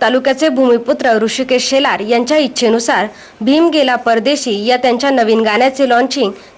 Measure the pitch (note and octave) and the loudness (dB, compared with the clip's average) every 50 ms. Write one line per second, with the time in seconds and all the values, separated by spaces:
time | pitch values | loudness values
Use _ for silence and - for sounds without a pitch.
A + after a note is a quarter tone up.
0 | B3 B3+ B3+ C4 B3+ C4+ C4+ C4 D#4 D#4 C4 B3+ C4+ B3 A#3+ A#3 A#3 A#3 D4 D4 | -2 0 0 0 0 0 -2 0 0 0 0 2 2 2 2 2 0 -2 -4 -2
1 | - B3+ A3+ G#3+ G#3+ A3 - - C4 B3+ C4 B3+ B3 - C4+ C4+ C#4+ C4 G3+ F3+ | 0 0 0 2 0 -2 -2 -4 -2 -2 -2 -2 0 0 0 0 0 0 -2 -2
2 | G3+ G#3+ A#3 A#3 B3 B3 D4+ D#4 D4 B3+ - - A#3+ A3 A3 A#3 A#3 - C4+ G3 | -2 -2 -2 -2 0 0 0 0 0 -2 -2 -2 0 0 0 0 0 0 0 0
3 | G3 G#3+ - - - - - - A3 A3+ C#4 D#4 E4+ E4+ D4 D#4 C#4 C4 B3 A#3+ | -2 -4 -8 -14 -20 -20 -14 -4 -2 0 2 2 2 2 2 2 2 0 0 0
4 | A#3+ A#3 A3+ A3+ G#3+ B3+ D4 C#4+ - B3+ G#3 G3+ G#3 A#3 C4 B3 B3 B3+ A#3+ A#3+ | 0 0 0 0 2 0 -2 -2 -2 -4 -4 -2 -2 0 0 0 2 0 0 0
5 | C4+ C#4 C#4 B3+ A3+ G#3+ A3 A3 A3 G#3+ G#3 G#3+ B3 C4+ C4+ - C#4 B3+ A#3+ A#3 | 0 0 0 2 2 2 2 2 0 0 0 2 0 0 0 0 0 2 2 2
6 | C4 B3+ - C#4+ B3 G3 G3 - - - - | 2 0 -2 -2 -2 -2 -4 -6 -14 -20 -12